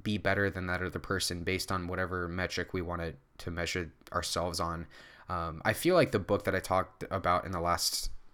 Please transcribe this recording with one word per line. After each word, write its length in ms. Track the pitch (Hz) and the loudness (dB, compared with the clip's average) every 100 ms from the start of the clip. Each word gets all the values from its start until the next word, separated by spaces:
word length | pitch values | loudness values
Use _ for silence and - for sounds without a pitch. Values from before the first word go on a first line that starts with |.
be 140 | 107 104 | -2 0
better 320 | 98 98 98 | 2 4 2
than 180 | 92 90 | 0 -2
that 140 | 90 | -2
other 180 | 90 - | -2 -4
person 440 | - 95 - 87 | -2 -2 0 -2
based 280 | 85 92 - | -2 -2 0
on 160 | 95 87 | -2 -2
whatever 400 | 92 90 90 87 | -2 -2 -2 -2
metric 460 | 90 90 - 87 | -2 -2 -2 -2
we 80 | 92 | -2
wanted 340 | 85 87 82 - _ - | -2 -4 -4 -8 _ -12
to 140 | - | -6
measure 420 | 85 85 92 80 - - | -4 -2 -2 -4 -10 -6
ourselves 480 | - - 87 87 85 | -4 -2 -2 -2 -2
on. 280 | 85 82 82 - - - - | -2 -4 -8 -14 -20 -16 -6
Um, 320 | 90 82 80 | -4 -4 -2
I 100 | - | 0
feel 220 | 107 165 180 | 2 4 6
like 160 | 135 | 6
the 80 | 104 | 4
book 240 | - 101 - | 2 2 2
that 100 | 92 | 0
I 40 | |
talked 460 | - 95 90 - - | 2 2 2 -4 -4
about 360 | 95 90 87 - | 0 4 2 2
in 60 | |
the 80 | 90 | 0
last 500 | 87 85 - - - - - | 2 2 0 0 -4 -6 -12